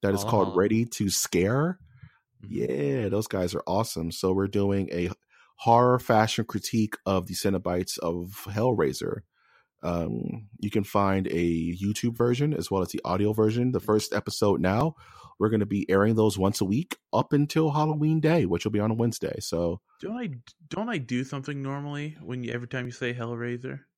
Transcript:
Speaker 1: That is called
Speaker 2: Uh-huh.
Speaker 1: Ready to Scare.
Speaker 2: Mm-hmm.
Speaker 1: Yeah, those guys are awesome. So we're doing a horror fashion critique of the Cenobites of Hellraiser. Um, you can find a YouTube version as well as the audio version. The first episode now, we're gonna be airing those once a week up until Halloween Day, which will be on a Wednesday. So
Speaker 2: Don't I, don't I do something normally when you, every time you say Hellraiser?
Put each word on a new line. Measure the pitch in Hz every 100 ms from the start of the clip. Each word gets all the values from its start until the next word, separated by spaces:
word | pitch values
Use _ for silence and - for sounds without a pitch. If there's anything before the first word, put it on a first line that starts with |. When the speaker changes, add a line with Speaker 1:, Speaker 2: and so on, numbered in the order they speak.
Speaker 1:
That | 98
is | 98
called | 104 113 90
Speaker 2:
Uh-huh. | 92
Speaker 1:
Ready | 101 110 117
to | - 101
Scare. | - - 87 92 127 160 185 - - - _ _ _ 104
Speaker 2:
Mm-hmm. |
Speaker 1:
Yeah, | - - 131 143 135 104
those | 101 110
guys | 98 90 87
are | -
awesome. | 92 113 - 82
So | 78 95
we're | 92 98
doing | 101 98 98 98
a | 87 87 - _ _ _ _
horror | - 117 123 123
fashion | 123 110 110 - 110
critique | 107 - 113 107 -
of | - 95 90
the |
Cenobites | 90 104 95 90 90 92 -
of | 85 87 87 98 -
Hellraiser. | 101 120 110 73 - - - - _ _ _ _ _
Um, | 82 87 85 58 - - 107 -
you | 104
can | 107
find | 101 104 98 95 92
a | 85 87 85 82 87
YouTube | 98 104 120 117
version | 120 123 147
as | 147 -
well | 98
as | 90
the | -
audio | - 95 104
version. | 107 107 113 123
The | 117
first | - 107 -
episode | 104 - - 104 85
now, | 90 104 156 - - - - -
we're | 110
gonna | 110 104
be | 104 -
airing | 95 104 110
those | 110 98
once | 95 107
a | 95
week | 107 175 - _
up | - -
until | 143 147 - 160
Halloween | 147 156 151 151 160
Day, | 156 170 95
which | 87 -
will |
be | 104
on | 107
a | 113
Wednesday. | 117 117 - -
So | - 85 85 92 _ _
Speaker 2:
Don't | 175 233
I, | 233 127 - _ 156
don't | 165 226
I | 208
do | 117 120
something | 135 143 131 143
normally | 135 139 143 143 147 151
when | - 127
you, | 120
every | 120 120
time | 131 123
you |
say | 120 127
Hellraiser? | 120 117 117 120 120 131 139 _